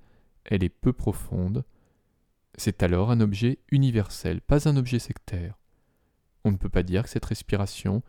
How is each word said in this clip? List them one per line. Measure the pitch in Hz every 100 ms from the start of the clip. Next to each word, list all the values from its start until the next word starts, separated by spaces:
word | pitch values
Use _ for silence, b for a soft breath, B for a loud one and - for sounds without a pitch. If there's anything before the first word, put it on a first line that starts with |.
| - _ _ _
elle | - 98
est | 90
peu | - 127
profonde. | 123 110 - - 90 90 120 - _ _ _ _ _ _ _ _ -
C'est | 110 -
alors | 87 87 107
un | 120
objet | 107 98 120 139 _
universel, | 143 135 113 98 - 87 87
pas | - 147 156
un | 139
objet | 123 120
sectaire. | - - - 87 87 - _ _ _ _ _ _ _ _
On | 107
ne | 98
peut | 101
pas | -
dire | 90 92
que | 120
cette | 117
respiration | - 113 - 101 98 - - 104